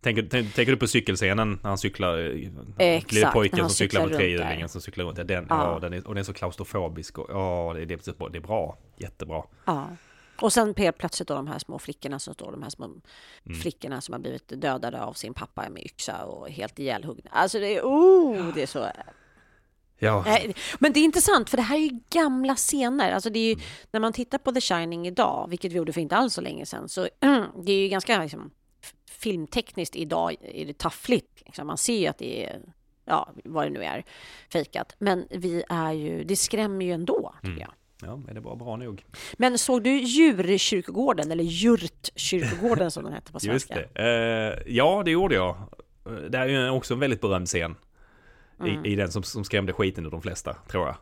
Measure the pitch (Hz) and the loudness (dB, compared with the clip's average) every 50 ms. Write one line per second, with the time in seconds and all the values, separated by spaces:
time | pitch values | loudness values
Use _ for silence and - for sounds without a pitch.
0 | - 127 110 110 107 82 - 127 117 104 - - - 131 135 110 127 117 - 123 | 0 2 2 2 0 0 0 -2 -2 0 0 2 4 4 4 2 2 2 2 2
1 | 110 - 95 90 107 92 98 107 110 107 101 92 - 104 98 95 - 98 - - | 2 2 0 2 2 2 2 2 2 0 -2 -4 -2 -4 -4 -2 -2 -4 -2 0
2 | 98 90 85 82 85 78 60 78 71 - - - 57 - 98 - 185 170 170 165 | 0 0 0 0 -2 -2 -4 -6 -8 -10 -12 -14 -16 -16 0 2 4 4 4 2
3 | 165 - - 107 - 147 - 113 208 190 - 180 170 165 - - 113 92 - 98 | 0 2 4 4 4 6 6 4 4 4 2 2 0 2 2 2 0 2 2 2
4 | 92 - 156 147 95 90 87 87 85 76 - 80 85 80 - 90 - - - - | 2 2 2 2 2 2 2 0 -2 -2 -4 -4 -6 -8 -8 -10 -12 -10 -8 -6
5 | 90 85 92 87 85 87 95 90 87 - 165 156 147 87 85 80 85 87 87 90 | -6 -6 -6 -8 -2 -2 -2 -2 0 0 0 0 2 0 -2 -2 -4 -6 -6 -6
6 | - - 107 98 95 95 98 - - 90 85 - 101 - - 104 90 82 82 82 | -8 -6 -6 -6 -6 -6 -6 -6 -6 -6 -6 -8 -12 -6 -4 -4 -4 -4 -6 -8
7 | 80 - - - - - - 98 95 92 87 87 85 85 85 80 82 80 87 80 | -12 -12 -12 -12 -10 -6 -4 -2 -2 0 0 -2 -2 -4 -4 -6 -6 -8 -8 -8
8 | - - - - 82 - - 92 82 85 107 107 82 73 - - - - _ - | -8 -12 -10 -10 -10 -10 -10 -12 -6 -4 -2 -2 -2 -4 -8 -14 -20 -20 _ -14
9 | 85 - - _ - 78 80 80 - - - _ - - 170 143 139 165 175 175 | -14 -14 -12 _ -10 -8 -8 -8 -8 -10 -20 _ -4 -4 -2 -2 -4 -8 -14 -18
10 | _ _ - - - _ _ - - 214 - 240 226 214 196 - 202 175 160 _ | _ _ -20 -20 -20 _ _ 0 0 2 4 4 2 2 2 2 2 2 2 _
11 | - 165 - - 170 - 151 139 135 - - - - - - 143 - - 139 _ | -6 -6 -6 -6 -6 -4 -4 -6 -4 -8 -8 -10 -10 -10 -12 -12 -10 -12 -14 _
12 | - 139 143 139 - - - - - - - - - - - - - 101 - - | -10 -10 -8 -8 -10 -12 -12 -12 -12 -12 -12 -10 -10 -12 -12 -12 -14 -14 -14 -18
13 | _ - - - - - - - _ - 85 80 82 175 - _ - 139 139 - | _ -20 -20 -20 -20 -20 -20 -20 _ -10 -8 -4 -4 -4 -6 _ -8 -6 -6 -6
14 | - - - - - 120 127 - _ _ 135 131 160 143 131 127 123 123 117 123 | -6 -8 -10 -8 -6 -8 -8 -8 _ _ -10 -4 -2 -2 -2 -2 -4 -6 -6 -6
15 | 117 117 123 - - 107 123 - - - _ - - - 104 - - - _ - | -8 -8 -8 -10 -12 -10 -10 -10 -12 -10 _ -10 -10 -10 -10 -14 -16 -16 _ -10
16 | - - 104 - - - - - - - 151 135 98 - - - 143 135 117 101 | -8 -8 -8 -8 -8 -10 -12 -12 -14 -14 -10 -8 -8 -8 -8 -6 -4 -4 -4 -4
17 | - 160 113 - - - - - 170 190 - 220 202 202 214 185 - 254 269 302 | -6 -10 -14 -14 -16 -4 2 2 2 2 2 -2 -2 0 0 0 0 2 6 8
18 | 339 370 381 370 339 277 226 190 180 170 147 156 139 135 - 147 113 101 - - | 10 12 12 10 8 6 2 0 -2 -4 -2 -2 -4 -4 -2 -4 -4 -4 -6 -10
19 | - - - _ _ _ _ _ _ _ _ _ _ _ _ _ _ _ _ _ | -16 -18 -20 _ _ _ _ _ _ _ _ _ _ _ _ _ _ _ _ _
20 | - 104 110 101 90 107 214 220 - 226 190 - - - - - 254 302 240 294 | 2 4 4 4 4 4 4 4 2 0 -6 -6 -8 -10 0 4 4 6 8 8
21 | 302 330 - 359 - - 403 285 220 - - 247 240 214 277 311 311 302 254 233 | 6 8 6 6 6 6 6 4 4 2 2 0 2 2 2 2 2 0 -2 -4
22 | - _ - 339 320 294 254 254 262 269 277 - - - - 285 262 247 262 285 | -10 _ 2 2 4 4 2 2 2 0 0 0 0 0 2 2 2 2 2 2
23 | 226 180 185 190 - 226 214 226 226 226 220 - - - - - - _ - 220 | 2 2 2 0 -2 0 0 2 2 2 2 0 -4 -14 -16 -18 -16 _ -2 0
24 | 220 226 220 - 247 _ - 277 - - 247 254 - - 185 170 170 165 170 170 | 0 0 0 -2 -6 _ -4 -2 -2 0 0 0 0 0 0 0 0 -2 -4 -6
25 | 170 180 180 - 226 185 - - - - 175 175 - 185 170 180 165 156 156 175 | -6 -4 2 2 2 4 2 0 -4 -4 -6 -4 -4 -2 -2 0 -2 0 -2 -2
26 | 165 139 170 208 262 247 - - - - 160 - - - - - - - - - | -2 2 4 4 4 4 0 -2 -4 -6 -6 -8 -8 -10 -10 -10 -10 -8 -6 -4
27 | 185 180 _ _ - 269 285 247 202 - - - - 190 196 196 196 196 196 190 | -4 -4 _ _ 6 6 6 6 4 -2 -6 -8 0 2 4 4 4 2 0 -2
28 | 180 - 233 202 160 151 139 - - 151 _ _ _ _ _ _ - - - _ | 2 2 2 2 2 -4 -8 -10 -14 -14 _ _ _ _ _ _ -20 -20 -20 _
29 | _ - - - - 226 196 170 156 - - 240 226 - - - 170 - - - | _ -20 -18 -6 -4 -2 -2 -2 -4 -4 -4 -4 -4 -4 -6 -6 -6 -6 -6 -8
30 | 165 151 160 165 170 170 156 - - - - - 156 151 - _ - 165 - - | -4 -2 0 0 0 0 -4 -6 -12 -16 -12 -10 -10 -10 -10 _ -4 -4 -4 -4
31 | - - 247 185 - _ _ - _ - - - 143 151 151 - - - 240 214 | 0 2 2 2 2 _ _ -20 _ -20 -14 -12 -8 -8 -4 -2 0 0 2 2
32 | 180 151 - - - 131 - 113 101 - - - - - 170 _ _ _ _ _ | 0 0 -2 -4 -8 -8 -6 -6 -8 -8 -10 -12 -16 -20 -20 _ _ _ _ _
33 | _ - 165 143 - - - - - - 160 156 147 147 143 131 90 76 67 - | _ 0 0 0 0 -4 -10 -18 -16 -6 -4 -2 -2 -2 -4 -4 -6 -6 -6 -8
34 | - - - - - - - - - _ - 175 147 - - 165 170 _ - _ | -10 -14 -18 -20 -20 -20 -20 -20 -20 _ -2 -2 -2 -2 -4 -8 -8 _ -8 _
35 | 202 202 190 180 180 - - 185 175 185 170 175 - - 180 170 160 160 156 156 | 0 2 2 0 -2 -8 -10 -6 -4 -2 -2 -2 -2 -2 -2 -2 0 0 -2 -2
36 | 151 156 170 165 156 160 196 - - - - 226 220 208 196 190 185 180 175 160 | -4 -4 -6 -6 -2 -2 0 0 0 0 0 -2 -2 -2 -2 -2 -2 -2 -2 -2
37 | 175 175 - - - - - - - 95 87 78 - - - _ _ _ _ _ | 0 0 0 0 -2 -4 -12 -10 -8 -8 -8 -8 -10 -14 -16 _ _ _ _ _
38 | - 85 117 143 131 - - 110 107 110 117 117 120 120 113 113 127 120 101 95 | -14 -14 -12 -12 -14 -14 -14 -14 -12 -12 -12 -12 -10 -8 -8 -8 -8 -10 -12 -12
39 | _ _ - - - - - - 240 254 247 233 - - 254 247 208 247 269 277 | _ _ -18 -16 -16 -16 -2 2 2 4 4 2 2 2 2 2 4 4 2 2
40 | 247 240 240 294 330 311 240 185 185 170 196 190 - - 226 185 175 - - 202 | 2 2 6 8 8 8 8 4 2 2 2 2 4 2 2 0 -2 -2 -2 0
41 | 254 277 240 170 151 151 160 165 170 170 165 170 196 233 233 196 170 165 - - | 2 2 2 2 0 -2 0 0 0 0 0 4 6 6 6 6 4 -4 -10 -10
42 | - - _ - - - - 180 156 113 101 170 196 240 233 - 190 165 - 165 | -12 -12 _ -4 -2 0 0 0 0 0 -2 0 2 2 2 2 2 0 -2 -6
43 | 147 156 147 - - - - - - 202 117 135 - - - 92 - - - - | -8 -8 -10 -12 -12 -12 -12 -6 -4 0 0 -2 -2 -2 -6 -6 -6 -6 -4 0
44 | 107 117 117 117 113 113 113 110 110 110 - - - - 120 117 131 156 185 208 | 2 2 4 4 2 2 0 0 0 -2 -4 -6 -6 -2 2 6 6 6 6 4
45 | 196 170 160 170 190 190 139 95 92 90 87 90 107 - - - - _ _ _ | 4 2 2 4 4 4 2 2 2 0 -2 -4 -10 -16 -18 -20 -20 _ _ _
46 | - - 113 98 73 82 120 127 131 131 139 135 127 127 131 131 123 - 123 117 | -14 -12 -12 -10 -6 -4 -2 0 0 2 2 2 2 0 0 -2 -2 -2 -2 0
47 | - 135 120 104 - 104 95 90 90 87 - 90 85 82 82 - _ _ _ _ | 0 0 0 0 0 0 0 0 0 0 -2 -2 -2 -2 -6 -12 _ _ _ _
48 | - _ _ _ _ - - - - _ _ _ - - 101 151 110 104 101 101 | -20 _ _ _ _ -20 -20 -20 -20 _ _ _ -4 -2 -2 -2 -2 -2 0 0
49 | 101 87 82 107 95 - - 110 101 - - 104 95 92 90 - 107 95 92 - | 0 -2 -2 -6 -6 -6 -8 -8 -6 -2 0 0 0 0 0 0 0 0 0 -4
50 | 82 78 78 85 82 98 82 - - - - - - - - 95 87 69 - - | -8 -8 -8 -8 -8 -8 -8 -8 -8 -10 -12 -12 -14 -6 -2 -2 -2 -2 -4 -8